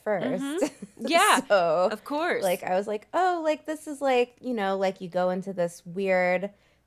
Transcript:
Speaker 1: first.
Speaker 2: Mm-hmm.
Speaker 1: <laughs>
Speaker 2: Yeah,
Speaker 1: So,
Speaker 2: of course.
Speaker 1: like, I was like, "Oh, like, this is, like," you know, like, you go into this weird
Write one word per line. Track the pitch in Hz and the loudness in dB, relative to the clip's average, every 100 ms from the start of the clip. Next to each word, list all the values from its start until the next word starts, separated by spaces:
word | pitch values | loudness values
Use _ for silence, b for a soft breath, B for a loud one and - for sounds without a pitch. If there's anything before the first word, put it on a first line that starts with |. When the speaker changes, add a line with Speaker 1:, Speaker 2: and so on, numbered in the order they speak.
Speaker 1:
first. | 214 196 - - | -4 -2 -2 -4
Speaker 2:
Mm-hmm. | 277 330 - - - - | -4 -2 -4 -4 -20 -10
Speaker 1:
<laughs> | 233 | 0
Speaker 2:
Yeah, | 330 415 277 - | 2 4 4 4
Speaker 1:
So, | 202 170 160 185 | 4 4 2 2
Speaker 2:
of | 214 | 0
course. | - 294 339 202 | -6 -4 -2 0
Speaker 1:
like, | 190 185 | 0 -2
I | - | -2
was | 185 208 | -2 -2
like, | 208 - | -6 -4
"Oh, | 320 370 349 | 0 0 0
like, | 311 311 302 | -2 -2 -4
this | 311 311 | -10 -8
is, | 277 | -4
like," | 277 247 247 _ | 2 2 2 _
you | 247 | -6
know, | 233 190 196 | -2 -2 0
like, | 190 190 | 0 -2
you | 185 | -6
go | 180 185 | 0 0
into | 185 185 | 0 -4
this | 185 170 - | -4 -4 -4
weird | 175 180 190 185 180 180 202 b b b | -12 -4 0 2 2 0 -2 b b b